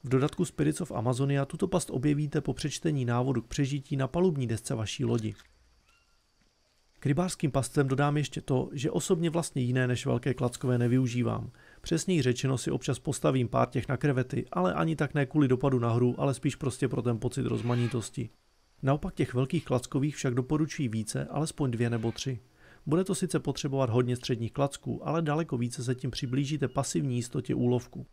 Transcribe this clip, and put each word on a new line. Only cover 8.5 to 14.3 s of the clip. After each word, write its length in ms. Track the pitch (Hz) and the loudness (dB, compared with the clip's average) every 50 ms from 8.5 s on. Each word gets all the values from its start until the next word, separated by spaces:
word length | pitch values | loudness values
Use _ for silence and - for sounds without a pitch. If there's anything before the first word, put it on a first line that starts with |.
| 139 127 131 - | 0 0 0 -2
že 180 | - 143 117 160 | -4 -4 -2 0
osobně 400 | - 170 - - 190 160 170 165 | 0 -2 2 2 0 2 2 0
vlastně 320 | 151 170 160 - - 143 | 0 0 -2 -2 -2 -2
jiné 240 | 127 123 123 131 127 | 0 2 2 2 2
než 200 | 123 123 120 - | 2 2 0 0
velké 280 | 135 123 120 - 143 123 | 0 0 2 0 0 0
klackové 440 | - 123 123 - - - 127 123 120 | 0 0 -2 -2 -2 0 2 2 4
nevyužívám. 720 | 120 120 123 127 131 123 117 123 120 113 110 110 113 120 - - - - - - | 4 4 4 4 4 2 0 0 0 0 0 -2 -6 -10 -14 -18 -20 -20 -20 -16
Přesněji 420 | - - 165 160 - - 185 160 | -4 -2 -2 0 2 2 2 4
řečeno 360 | 127 127 123 - - 131 131 120 | 4 4 2 2 2 0 0 0
si 120 | - - | 0 -2
občas 280 | 139 127 - - 127 - | -2 -2 0 -2 -2 -2
postavím 500 | - - 131 - - 156 135 131 120 107 | -2 -4 -4 0 2 2 4 4 2 2
pár 200 | - 127 120 123 | 4 2 2 2
těch 200 | - 127 - - | 0 -4 -2 -2
na 80 | 135 | -4
krevety, 500 | 120 - 147 139 127 123 127 | 0 2 2 2 2 0 0